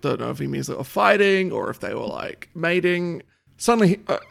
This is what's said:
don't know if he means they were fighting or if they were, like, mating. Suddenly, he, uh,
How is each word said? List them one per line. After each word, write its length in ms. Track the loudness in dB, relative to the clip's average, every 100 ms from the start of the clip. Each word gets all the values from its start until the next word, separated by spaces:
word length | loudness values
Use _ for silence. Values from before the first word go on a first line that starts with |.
don't 180 | -4 -4
know 80 | -4
if 80 | -6
he 80 | -6
means 200 | -6 -6
they 80 | -8
were 80 | -6
fighting 680 | 2 4 6 4 4 0
or 180 | -2 -6
if 100 | -6
they 120 | -8
were, 120 | -6 -6
like, 440 | -8 -10 -12 -16 -6
mating. 680 | -2 2 2 0 -2 -6 -12 _ _ -2
Suddenly, 300 | 2 4 4
he, 100 | 4 -2
uh, 120 | -4 -6